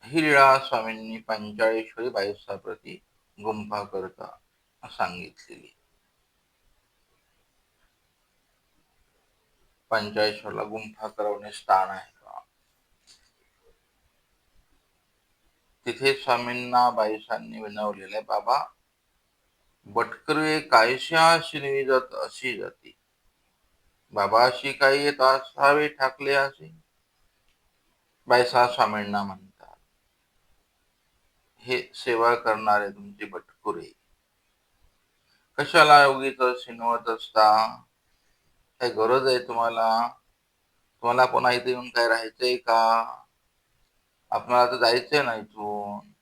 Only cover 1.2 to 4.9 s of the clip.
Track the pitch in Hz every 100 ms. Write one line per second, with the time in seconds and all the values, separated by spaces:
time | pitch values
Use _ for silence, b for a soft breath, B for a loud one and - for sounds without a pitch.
1.2 | - 110 104 104 113 113 113 - 120 113
2.2 | 98 101 - 98 101 98 - 180 _ _
3.2 | _ _ 110 107 104 104 101 95 92 -
4.2 | 92 - _ _ _ _ -